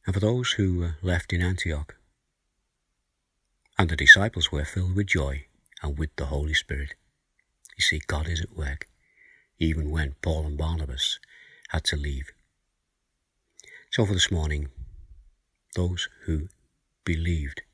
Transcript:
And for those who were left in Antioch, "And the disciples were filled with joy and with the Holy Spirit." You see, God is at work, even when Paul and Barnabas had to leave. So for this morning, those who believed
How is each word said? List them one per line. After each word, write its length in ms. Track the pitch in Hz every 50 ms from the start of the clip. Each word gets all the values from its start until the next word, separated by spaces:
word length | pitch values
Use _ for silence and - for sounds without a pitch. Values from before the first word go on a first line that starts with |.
| _
And 80 | - 90
for 40 | 98
those 340 | 101 107 120 127 123 - -
who 260 | - 101 95 90 87
were 180 | 87 85 80 - 90
left 280 | 90 90 87 - -
in 120 | 87 87 90
Antioch, 520 | 90 92 90 - 87 76 73 73 - - _ _ _ _ _ _ _ _ _ _ _ _ _ _ _ _ _ _ _ _ _ _ _ _ _ _ _ _ _ _ _ _ _ _ _ _
"And 120 | - 98 80
the 60 | 80
disciples 560 | 78 76 - - 95 101 110 - 92 80 -
were 140 | - 73 76
filled 300 | - - 98 92 92 92
with 100 | 98 101
joy 420 | 101 - 90 69 69 69 69 - _ _ _ _ _ _ - -
and 120 | 73 73 73
with 160 | 80 76 _
the 120 | - -
Holy 280 | 69 71 71 73 76 76
Spirit." 400 | - - - 71 71 71 71 - _ _ _ _ _ _ _ _ _ _ _ _ _ _ - -
You 60 | - -
see, 160 | - 82 78
God 280 | - - 85 73 76
is 140 | 82 85 80
at 140 | 85 - -
work, 340 | 80 76 69 71 - - _ _ _ _ _ _ _ - - - _ _ _ _ _
even 320 | 82 80 78 80 76 76
when 240 | 76 80 76 69 69 _ -
Paul 240 | 85 80 78 78
and 100 | 76 73
Barnabas 640 | 73 80 80 82 80 76 62 62 65 - - - - - _ - - - - - - - -
had 140 | - 82 -
to 120 | - -
leave. 340 | 76 71 71 67 67 69 - - _ _ _ _ _ _ _ _ _ _ _ _ _ _ _ _ _ _ _ _ _ _ _ _ - - - - - - _
So 140 | - - 110
for 80 | 95 101
this 160 | 87 - -
morning, 420 | 95 82 78 76 73 73 73 69 - - - - - - - - - - - - _ _ _ _ _ _ _ _ -
those 340 | - 90 87 90 87 - - - - -
who 240 | - 80 76 78 92 _ _ _ _ _ _ _ _ _ _ _
believed 600 | 87 82 80 82 87 85 78 73 69 - - - _